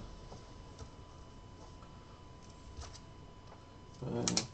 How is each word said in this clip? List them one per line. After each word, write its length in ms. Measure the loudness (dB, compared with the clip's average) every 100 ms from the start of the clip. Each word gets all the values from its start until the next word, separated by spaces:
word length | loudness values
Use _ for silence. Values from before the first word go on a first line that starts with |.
| 0 -4 -4 -6 -6 -6 -6 -6 -6 -6 -8 -8 -8 -8 -8 -8 -8 -6 -6 -8 -8 -8 -8 -8 -8 -8 -6 -2 -2 -4 -8 -8 -8 -8 -8 -8 -8 -8 -8 -2
Five, 300 | 4 8 10 10 6